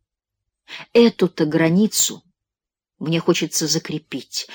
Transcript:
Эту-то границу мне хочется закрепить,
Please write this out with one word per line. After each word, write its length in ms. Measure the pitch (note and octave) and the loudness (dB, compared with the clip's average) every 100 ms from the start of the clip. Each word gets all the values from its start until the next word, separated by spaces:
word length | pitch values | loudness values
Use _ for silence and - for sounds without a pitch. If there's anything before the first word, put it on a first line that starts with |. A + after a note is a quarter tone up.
| _ _ _ _ _ _ - - - | _ _ _ _ _ _ -20 -20 0
Эту-то 540 | A#3 A#3 - F3+ - D#3 | 4 4 4 -2 0 0
границу 760 | D#3+ E3 F3+ G#3+ - - - _ _ _ _ _ _ _ - | 2 2 4 2 0 -4 -6 _ _ _ _ _ _ _ -10
мне 180 | D3+ E3 | -4 -2
хочется 480 | F3+ E3+ D#3+ - D3+ | 0 0 -2 -4 -4
закрепить, 800 | E3 - D#3 - C3 - - - | -4 -6 -12 -10 -14 -12 -12 -12